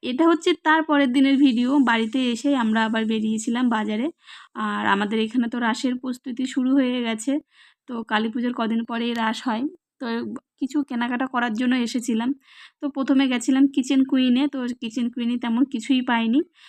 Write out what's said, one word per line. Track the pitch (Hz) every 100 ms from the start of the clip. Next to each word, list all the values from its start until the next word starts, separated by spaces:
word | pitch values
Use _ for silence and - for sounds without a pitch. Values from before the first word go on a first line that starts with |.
এটা | 240 254 330
হচ্ছে | 330 370 -
তার | 311 320
পরের | 320 285 269
দিনের | 262 269 269
ভিডিও। | 285 233 247 285
বাড়িতে | 240 226 220 262 247
এসেই | 233 285 269
আমরা | 220 220 220
আবার | 226 220
বেরিয়েছিলাম | 220 220 220 226 233 247
বাজারে। | 214 214 214 294 - - - - -
আর | 214 208 214
আমাদের | 196 208 220
এখানে | 220 254 233
তো | 247
রাসের | 233 226 254 247
প্রস্তুতি | 254 247 262 233 254
শুরু | 269 254
হয়ে | 277 247 247
গেছে, | 240 226 277 294 - _ _ _ -
তো | 233
কালী | 226 220 226
পুজোর | 254 247 247
কদিন | 226 226 226
পরেই | 233 233 233
রাস | 220 220
হয়। | 254 220 294 370 _ _
তো | 240 233 226 226 - _
কিছু | 277 302
কেনাকাটা | 277 240 240 247 262
করার | 247 240 214
জন্য | 254 254
এসেছিলাম। | 233 247 220 220 240 285 _ - - _
তো | 294
প্রথমে | 269 269 269 269
গেছিলাম | 247 262 262 277
কিচেন | 277 254 269 262
কুইনে, | 262 254 247 285
তো | 269 247 247
কিচেন | 226 240 240
কুইনে | 240 233 240
তেমন | 240 226 277
কিছুই | 226 - 254
পাইনি। | 247 233 226 262 359 _